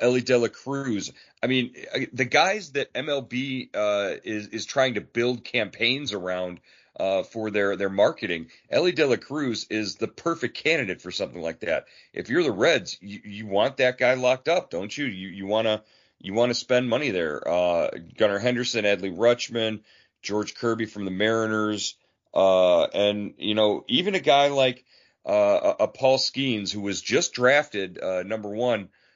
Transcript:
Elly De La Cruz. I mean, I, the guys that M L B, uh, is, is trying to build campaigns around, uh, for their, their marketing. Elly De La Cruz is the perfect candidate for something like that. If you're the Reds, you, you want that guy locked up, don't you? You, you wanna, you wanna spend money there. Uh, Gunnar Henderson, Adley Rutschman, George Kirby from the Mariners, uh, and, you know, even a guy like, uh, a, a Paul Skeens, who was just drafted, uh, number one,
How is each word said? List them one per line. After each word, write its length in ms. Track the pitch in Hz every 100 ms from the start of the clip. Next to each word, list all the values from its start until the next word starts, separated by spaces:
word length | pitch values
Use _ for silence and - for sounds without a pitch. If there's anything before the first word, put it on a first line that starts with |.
Elly 200 | 123 127
De 160 | 117 123
La 100 | 113
Cruz. 640 | - 131 139 135 107 95 - _ -
I 40 | 123
mean, 280 | 127 123 - -
I, 140 | 131 131
the 140 | 127 127
guys 460 | 147 180 208 160
that 180 | 135 - 120
M 140 | 151
L 120 | 143
B, 480 | 120 123 135 131 - 104
uh, 400 | 104 101 98 -
is, 240 | 104 107 104
is 180 | 113 -
trying 300 | 143 131 107
to 60 |
build 420 | - 117 120 123
campaigns 720 | - 127 101 - 117 135 143
around, 460 | 101 90 90 90 87 _ _ _ -
uh, 220 | 95 95
for 280 | 90 113 110
their, 240 | 104 98 95
their 140 | 98
marketing. 580 | 98 113 165 98 85 82 - -
Elly 200 | 135 180
De 140 | 151 143
La 120 | 113
Cruz 500 | - 147 135 110 -
is 260 | 110 104 -
the 120 | 113
perfect 560 | - 165 156 117 -
candidate 360 | 151 160 104 87
for 120 | 90
something 300 | - 90 87
like 180 | 80 -
that. 260 | 85 78 - _ _
If 180 | - -
you're 140 | 151
the 80 | 156
Reds, 460 | 95 143 147 90 -
you, 200 | 98 104
you 220 | 104 104 110
want 320 | 98 123 135
that 220 | 127 123
guy 160 | 123 127
locked 320 | 127 131 151
up, 240 | 175 -
don't 260 | 85 104 -
you? 80 | 139
You, 220 | 92 95
you 160 | 95 95
wanna, 380 | 107 113 107 _ _ _ _
you 140 | 95
wanna 220 | 107 123 117
spend 340 | - 123 127
money 220 | 120 143
there. 360 | 92 80 69 -
Uh, 440 | 87 90 85 78 - 82 -
Gunnar 220 | 107 101
Henderson, 460 | 120 123 123 117 104
Adley 300 | 98 95 85
Rutschman, 640 | 117 120 - 117 110 107 _ _ _ _
George 320 | - 104 104 -
Kirby 320 | 120 113 107
from 180 | 104 98
the 60 |
Mariners, 840 | 92 110 113 110 107 107 104 - - _ _ _
uh, 520 | - 95 92 90 87 76
and, 500 | 92 104 104 104 -
you 160 | 107
know, 320 | 107 107 101 -
even 280 | 127 185 185
a 40 |
guy 280 | 143 139 143
like, 360 | 139 131 127 _ _ _ _
uh, 520 | - 104 101 98 101 -
a, 40 |
a 40 | 107
Paul 300 | - 131 131
Skeens, 540 | - 131 135 110 95
who 100 | 104
was 200 | 101 92
just 320 | - 131 180
drafted, 680 | - 123 143 147 104 92 90
uh, 220 | 87 92
number 260 | 95 110 104
one, 400 | 107 123 110 95 _ _